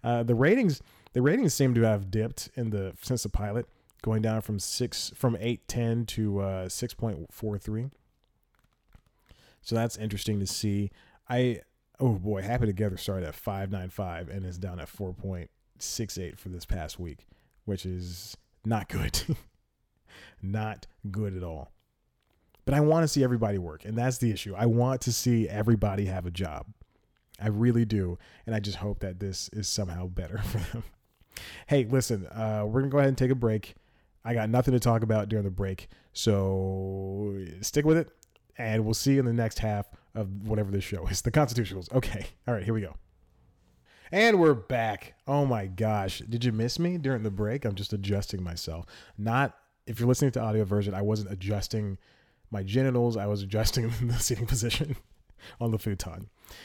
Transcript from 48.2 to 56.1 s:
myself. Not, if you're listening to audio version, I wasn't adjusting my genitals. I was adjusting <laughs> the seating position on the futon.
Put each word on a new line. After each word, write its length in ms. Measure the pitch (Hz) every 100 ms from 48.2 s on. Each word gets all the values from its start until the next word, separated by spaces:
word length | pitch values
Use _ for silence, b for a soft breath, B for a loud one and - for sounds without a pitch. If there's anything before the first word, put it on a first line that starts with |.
| 101 95
myself. 420 | 92 85 - 80 90 B B B
Not, 380 | 104 120 139 - _ _ -
if 120 | 107
you're 100 | 120
listening 220 | 127 139
to 100 | 120
audio 240 | 113 107 101
version, 280 | 104 101
I 80 | 95
wasn't 300 | 101 107 101
adjusting 640 | 98 95 104 95 110 104 95 b b b b b
my 120 | 104
genitals. 520 | 95 113 135 123 120 110
I 100 | 101
was 160 | 104
adjusting 480 | 98 107 110 - 117 113
<laughs> 40 |
the 140 | 123 120
seating 320 | - 110 117
position 480 | 127 117 - - 135 - _ _ - B B
on 100 | 117
the 80 | 110
futon. 500 | - 98 -